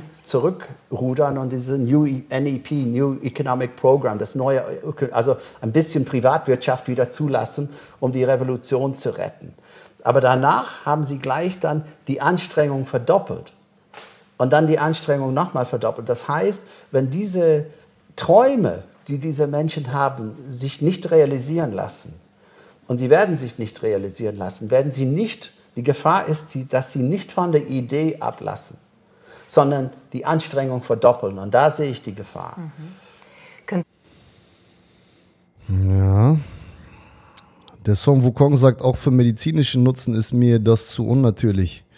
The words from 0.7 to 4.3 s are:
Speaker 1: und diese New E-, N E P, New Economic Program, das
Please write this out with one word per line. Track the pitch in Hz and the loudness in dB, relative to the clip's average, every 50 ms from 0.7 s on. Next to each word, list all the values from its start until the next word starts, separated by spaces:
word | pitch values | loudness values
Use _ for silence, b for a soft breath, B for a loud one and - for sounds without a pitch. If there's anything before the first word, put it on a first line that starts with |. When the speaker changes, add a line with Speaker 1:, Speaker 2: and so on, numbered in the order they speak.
| 135 - _ - 131 - 127 127 127 139 147 139 135 135 | -18 -20 _ -10 -6 -4 -4 -2 0 0 0 0 0 -2
Speaker 1:
und | 131 127 | -4 -4
diese | 131 127 123 127 135 139 | -6 -6 -4 -4 -2 -2
New | 123 120 135 151 151 | 0 2 4 4 2
E-, | 143 135 127 123 - | 2 0 -4 -6 -6
N | 135 131 143 | -4 -2 -2
E | 143 135 123 | -2 -4 -4
P, | - - 151 147 131 | -6 -4 -4 -2 -2
New | 120 120 127 139 139 135 - - | 0 0 0 0 0 -2 -2 -6
Economic | 135 - - 143 135 127 127 127 120 - | -6 -4 -4 -4 -2 -2 -2 -4 -6 -4
Program, | - - 131 135 139 127 120 104 104 | 0 4 4 4 4 2 0 -4 -4
das | 107 - | -6 -6